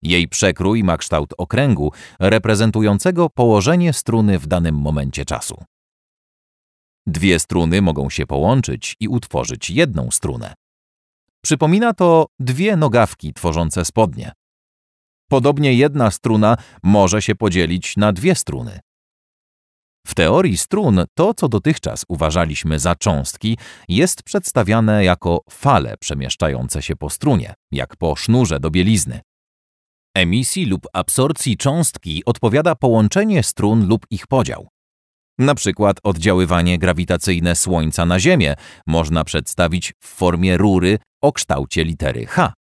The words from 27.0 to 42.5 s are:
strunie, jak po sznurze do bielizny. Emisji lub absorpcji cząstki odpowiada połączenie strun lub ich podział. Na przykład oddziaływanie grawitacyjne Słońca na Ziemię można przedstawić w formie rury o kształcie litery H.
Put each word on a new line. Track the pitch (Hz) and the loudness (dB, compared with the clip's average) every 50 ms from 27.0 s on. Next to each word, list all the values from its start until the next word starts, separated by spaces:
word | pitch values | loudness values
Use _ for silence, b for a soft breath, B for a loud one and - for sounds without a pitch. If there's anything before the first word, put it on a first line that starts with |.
| - 73 | -6 -10
strunie, | - - - 147 135 95 62 - - _ _ _ | -8 -2 0 2 2 2 0 -4 -12 _ _ _
jak | - 69 64 - - | -6 -6 -6 -6 -8
po | _ - 82 76 | _ -2 -2 -2
sznurze | - - - 113 127 127 92 80 71 | -2 0 0 2 2 2 0 0 -2
do | 67 80 | -4 -2
bielizny. | 76 90 90 98 113 101 71 64 60 - - _ _ _ _ _ _ _ _ _ _ _ _ _ _ _ _ _ _ | 0 0 2 2 2 0 0 -4 -8 -14 -16 _ _ _ _ _ _ _ _ _ _ _ _ _ _ _ _ _ _
Emisji | 95 92 85 90 117 131 - - 190 185 | -2 0 0 0 0 0 -2 -4 -4 -2
lub | 120 95 90 - - _ | -2 -2 -4 -6 -8 _
absorpcji | 95 90 - - - 131 139 120 - - 143 107 - | -6 -4 -2 0 0 0 0 0 -2 -2 -4 -4 -2
cząstki | - 143 139 170 165 - - - _ 90 78 80 - | -2 -2 0 0 0 -2 -2 -6 _ -6 -6 -4 -2
odpowiada | - 117 - - 117 101 143 156 175 160 | -2 -4 0 0 0 0 2 2 0 -2
połączenie | - - 131 117 113 107 104 - 190 208 220 208 170 113 | 0 0 2 4 4 4 2 2 2 0 2 2 0 0
strun | - - - - 104 110 113 107 92 | -2 -4 -2 0 2 2 2 2 2
lub | 110 113 - _ | 0 0 -2 _
ich | - 95 - - | -12 -12 -6 -2
podział. | - 131 120 131 120 - 92 - _ _ _ _ _ _ _ _ _ _ _ _ _ - | -2 0 0 -2 -4 -10 -12 -20 _ _ _ _ _ _ _ _ _ _ _ _ _ -2
Na | 127 139 147 | 0 0 0
przykład | - - 107 90 - 107 101 98 - _ | 0 -2 -4 -2 0 0 0 0 0 _
oddziaływanie | 104 95 80 80 104 95 90 92 82 90 87 85 90 90 85 | -4 -2 0 0 0 2 2 2 2 2 2 2 2 0 0
grawitacyjne | 78 90 87 78 90 - 90 85 - - 92 85 82 87 85 | 0 0 0 -2 -2 -2 -2 -2 0 -2 -2 0 0 0 0
Słońca | 82 - - 90 85 78 78 78 - 85 | 0 0 -2 0 0 0 -2 -2 -2 0
na | 85 87 92 | 0 0 2
Ziemię | 90 160 185 165 98 73 69 B B B B B B - | 2 2 2 4 2 0 -2 B B B B B B -2
można | 80 82 82 73 80 82 76 | 0 0 0 0 -2 -2 -2
przedstawić | - - 80 - - - - 90 85 80 90 - - - _ - | -2 -4 -6 -6 -6 -2 0 0 0 0 -2 -6 -8 -12 _ -20
w | - | -20
formie | - - 92 90 85 85 90 95 90 87 | -8 -2 0 0 0 2 2 2 2 4
rury | 95 104 98 92 87 90 104 107 _ _ _ _ | 4 4 4 4 4 2 0 0 _ _ _ _
o | - 143 | -2 -2
kształcie | 143 - - _ - 69 69 69 - 90 80 | 0 -2 -4 _ -2 -4 -4 -4 -4 -4 -2
litery | 82 82 - - 69 60 60 58 | -2 -4 -4 -4 -4 -4 -6 -8
H. | 58 - - 175 - | -6 -2 -2 -2 -2